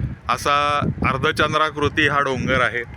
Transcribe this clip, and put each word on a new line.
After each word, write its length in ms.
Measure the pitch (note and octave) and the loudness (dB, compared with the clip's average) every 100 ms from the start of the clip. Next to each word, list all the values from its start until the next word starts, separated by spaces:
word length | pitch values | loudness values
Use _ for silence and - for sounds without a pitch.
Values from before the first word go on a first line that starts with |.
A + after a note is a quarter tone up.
| - - - | -2 -4 -4
असा 560 | B2+ D3+ C#3+ D3 C#3+ - - B2+ | -2 0 2 2 0 -2 -2 -2
अर्धचंद्राकृती 1000 | C3 D3+ D#3+ D#3 D#3 D#3 D3 C#3+ D#3 D3 | 0 0 2 2 2 0 0 0 2 2
हा 120 | C#3+ | 2
डोंगर 420 | C#3 B2+ B2+ C3 | 0 0 0 2
आहे. 220 | A#2 A#2 A#2+ | 0 -2 -8